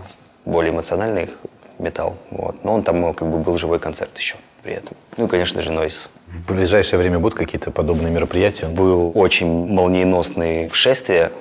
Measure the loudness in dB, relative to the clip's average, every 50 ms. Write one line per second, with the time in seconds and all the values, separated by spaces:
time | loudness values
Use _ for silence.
0 | -16 -18 -20 -20 -20 _ _ _ -6 -2 0 0 0 0 0 -2 -2 -2 -2 -2
1 | -2 -2 -2 -2 -4 -6 -8 -14 -18 -20 -20 -20 -20 -20 -12 -8 -8 -6 -6 -4
2 | -4 -6 -6 -8 -12 -12 -10 -8 -6 -8 -8 -6 -2 0 0 0 2 2 2 2
3 | 0 0 -2 -2 -2 -2 -2 -2 0 0 0 0 0 0 -2 -2 -2 -4 -8 -8
4 | -8 -10 -8 -8 -8 -8 -8 -10 -14 _ _ -16 -12 -10 -10 -10 -12 -14 -18 -20
5 | -20 _ -4 -2 -2 0 2 0 0 0 -2 -2 -2 -2 -2 -2 -2 -2 -4 -6
6 | -12 -14 -18 -20 _ -16 -14 -10 -6 -2 0 2 2 4 4 4 4 4 2 2
7 | 2 2 2 2 2 0 0 -2 -4 -4 -6 -6 -8 -4 -4 -2 0 0 0 0
8 | 0 0 0 0 -2 0 2 2 2 2 0 -2 -6 -4 0 2 4 4 4 4
9 | 2 2 2 4 4 4 4 2 2 0 0 0 0 0 2 2 4 4 4 4
10 | 4 4 4 2 2 0 -2 -2 -2 0 0 -2 -2 -2 0 2 2 4 2 2
11 | 2 2 4 4 4 2 0 -6